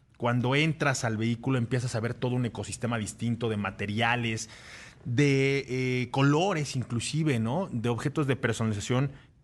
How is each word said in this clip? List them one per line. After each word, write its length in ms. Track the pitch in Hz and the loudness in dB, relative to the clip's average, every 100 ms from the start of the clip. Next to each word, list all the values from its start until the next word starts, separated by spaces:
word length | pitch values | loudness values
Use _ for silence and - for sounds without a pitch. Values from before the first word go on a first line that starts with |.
| _ - | _ -4
Cuando 380 | 120 120 123 139 | 0 2 2 2
entras 500 | 160 156 143 131 120 | 2 2 0 0 -2
al 120 | 110 | 0
vehículo 420 | 117 117 135 131 | 0 0 0 0
empiezas 360 | 113 127 120 113 | 0 -2 -2 -2
a 40 | |
ver 160 | 113 - | -4 -2
todo 200 | 123 127 | -2 0
un 100 | 120 | -2
ecosistema 520 | 104 101 - 117 120 | -4 -8 -6 -2 -2
distinto 520 | 101 - 117 117 117 | -4 -4 -2 -2 0
de 80 | 104 | 0
materiales, 920 | 98 101 101 104 117 123 117 110 - - - - - - - | -2 -4 -4 0 2 2 0 -4 -6 -14 -18 -18 -20 -14 -2
de, 600 | 120 143 135 135 139 - | 4 6 6 4 2 -2
eh, 400 | 127 127 127 120 | -2 0 0 0
colores 640 | 135 139 151 190 165 139 131 | 4 6 6 4 0 -2 -4
inclusive, 640 | 113 120 - 147 156 120 | -2 -2 -2 0 2 2
¿no? 300 | 110 151 190 | 0 -2 -2
De 180 | 120 117 | -2 -2
objetos 360 | 117 147 147 139 | 0 -2 -2 0
de 100 | 127 | 0
personalización 760 | 113 110 113 104 - 127 139 - - _ | 0 0 0 -2 0 0 0 -4 -18 _